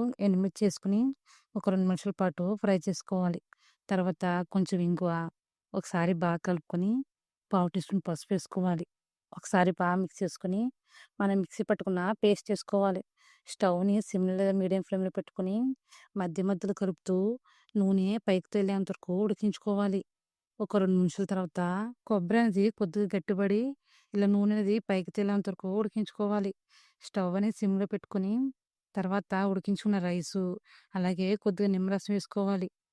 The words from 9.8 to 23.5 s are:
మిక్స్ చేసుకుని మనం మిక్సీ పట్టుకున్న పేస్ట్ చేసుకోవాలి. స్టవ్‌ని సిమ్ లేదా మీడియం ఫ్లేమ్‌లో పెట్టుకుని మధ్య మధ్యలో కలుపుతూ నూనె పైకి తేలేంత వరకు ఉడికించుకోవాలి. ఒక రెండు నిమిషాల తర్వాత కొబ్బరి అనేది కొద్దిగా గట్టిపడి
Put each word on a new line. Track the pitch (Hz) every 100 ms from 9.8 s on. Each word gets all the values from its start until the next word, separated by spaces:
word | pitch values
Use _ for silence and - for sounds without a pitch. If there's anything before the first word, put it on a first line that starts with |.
| 175 185
మిక్స్ | 180 -
చేసుకుని | 180 - 180 190 247 - _ - - -
మనం | 202 196
మిక్సీ | 180 -
పట్టుకున్న | - 208 190 180 180
పేస్ట్ | 220 208 202 -
చేసుకోవాలి. | 202 - 202 196 185 - _ _ _ -
స్టవ్‌ని | - 190 175 196 202
సిమ్ | - 196 185
లేదా | 185 196
మీడియం | 196 185 190
ఫ్లేమ్‌లో | 180 190 185
పెట్టుకుని | 196 - - 185 214 262 262 _ - - 202
మధ్య | 180 156
మధ్యలో | 190 190 202
కలుపుతూ | 202 190 175 - 185 202 247 - _ _
నూనె | 214 196 196 190 220
పైకి | - 185 -
తేలేంత | 208 196 196 190
వరకు | 190 - 180
ఉడికించుకోవాలి. | 214 208 214 - - 202 202 190 - _ _ _ _ _
ఒక | 214 208
రెండు | 190 185
నిమిషాల | 180 - 196
తర్వాత | 190 180 - 175 185 226 247
కొబ్బరి | - 208 175 226
అనేది | 233 190 208
కొద్దిగా | - 190 208 202
గట్టిపడి | 196 - 190 202